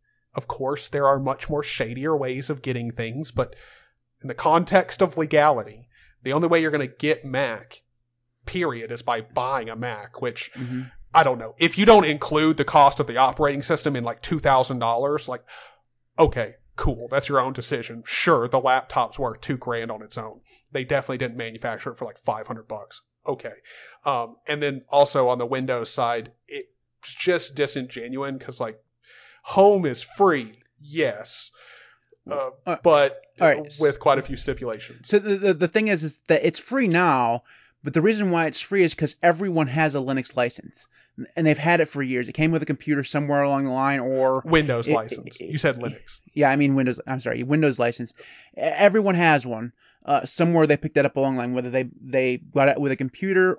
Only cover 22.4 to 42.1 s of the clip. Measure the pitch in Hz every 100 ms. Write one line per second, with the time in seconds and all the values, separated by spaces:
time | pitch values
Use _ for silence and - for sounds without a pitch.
22.4 | 107 113 110 107 101 - _ _ - 135
23.4 | 117 101 - - - - 147 127 117 -
24.4 | - 147 143 135 - 143 143 143 123 123
25.4 | 120 131 131 123 113 - 120 120 107 _
26.4 | _ 143 - _ _ _ - - 180 175
27.4 | - 139 139 143 127 123 120 131 139 135
28.4 | - 123 117 110 _ _ _ - - _
29.4 | - - 196 202 156 123 - - 196 147
30.4 | 110 107 _ _ 147 156 135 104 110 -
31.4 | - _ - - - _ _ _ - 147
32.4 | 131 - - 165 175 147 139 139 - -
33.4 | 165 147 151 - 151 - 156 135 131 135
34.4 | - 127 123 110 - - - 208 208 196
35.4 | 196 160 170 220 214 185 156 - - 160
36.4 | 170 - - 262 226 170 175 131 117 120
37.4 | - - _ _ 139 156 185 214 196 170
38.4 | 160 - - 202 170 - 151 - 175 165
39.4 | 196 165 139 143 156 143 131 135 123 123
40.4 | 123 - - - - _ _ - 131 -
41.4 | 160 147 156 170 156 143 131